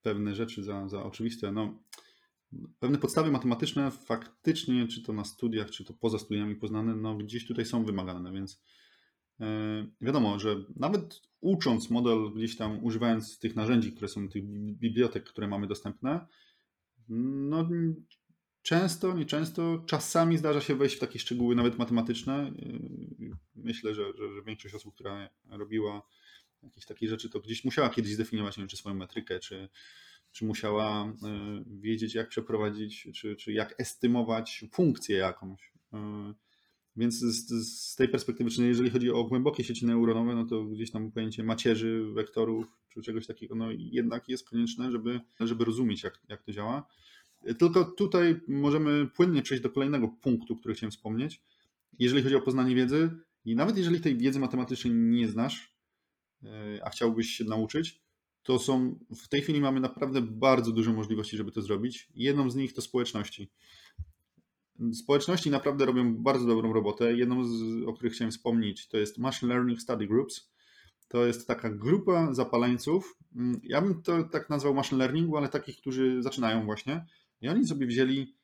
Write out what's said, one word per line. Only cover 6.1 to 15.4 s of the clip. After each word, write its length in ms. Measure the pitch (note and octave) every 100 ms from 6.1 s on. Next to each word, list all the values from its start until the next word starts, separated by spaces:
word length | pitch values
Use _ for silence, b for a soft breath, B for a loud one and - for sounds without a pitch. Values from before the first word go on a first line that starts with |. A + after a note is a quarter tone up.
| G#2+
studiami 380 | - G#2 G#2 G#2
poznane, 400 | G#2+ G#2+ A2+ A2
no 200 | A2 G#2+
gdzieś 300 | G#2 A#2 -
tutaj 180 | A#2+
są 200 | A2+ A#2+
wymagane, 480 | G#2+ G2 F#2 F2+ F2+
więc, 300 | F#2+ G2 - b b b b b b _ _
e, 460 | A2 A2 G#2+ G#2+ G#2+ _
wiadomo, 380 | A#2 C#3+ A2 G#2
że 260 | G#2+ G2+ G2 D#2
nawet 460 | C#3+ G3+ - - _ _
ucząc 500 | F3 F#3+ C#3 A2+ -
model 420 | A#2 A#2+ A2+ G#2+
gdzieś 220 | A2 A2+ -
tam, 280 | G#2+ G#2+
używając 540 | A#2 A2+ A#2 A2+ A2 -
tych 180 | A2+ A2
narzędzi, 360 | A2 A#2+ G#2
które 160 | - G2+
są, 200 | - G2
tych 160 | G#2
bi-, 280 | G2+ G#2 G#2
bibliotek, 520 | G#2 A#2 A2+ A#2+ -
które 240 | - -